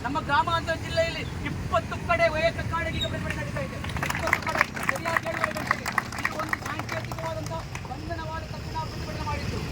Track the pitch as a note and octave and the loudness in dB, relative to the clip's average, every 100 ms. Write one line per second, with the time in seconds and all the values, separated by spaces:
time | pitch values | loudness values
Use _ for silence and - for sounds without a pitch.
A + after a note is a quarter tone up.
0 | A#3+ D4+ D4+ C#4+ D#4+ E4 E4 E4 D#4+ E4 | 0 0 4 4 6 2 2 -2 2 2
1 | E4 D#4+ C#4+ - D4 C#4+ - F4 - F4 | 4 2 -4 -4 -2 -2 2 2 2 -4
2 | - E4+ E4 D#4 E4 - - - D#4+ - | 2 6 6 6 2 2 0 0 0 0
3 | - - F#3+ - - - C5+ - - - | 0 0 -2 -2 -2 -2 -2 -4 -2 -2
4 | - - - - - - - - - - | 0 0 2 2 2 4 4 4 0 0
5 | - - - - - - - - - - | 0 0 0 0 0 0 -2 0 2 0
6 | - - - - D#5+ - - D#4 - E4 | -2 -2 -2 -2 -4 -4 -4 -4 -4 -4
7 | - - D#4+ D#4+ D#4 E4 - - - F#4 | -4 -4 -2 -2 -2 -4 -4 -6 -6 -6
8 | - E4 D#4+ D#4+ - D#4 - D#4+ D#4+ D4+ | -4 -4 -4 -6 -6 -6 -4 -4 -4 -4
9 | D4+ C#4+ - D4 - A3+ - | -4 -4 -2 -2 -2 -2 -4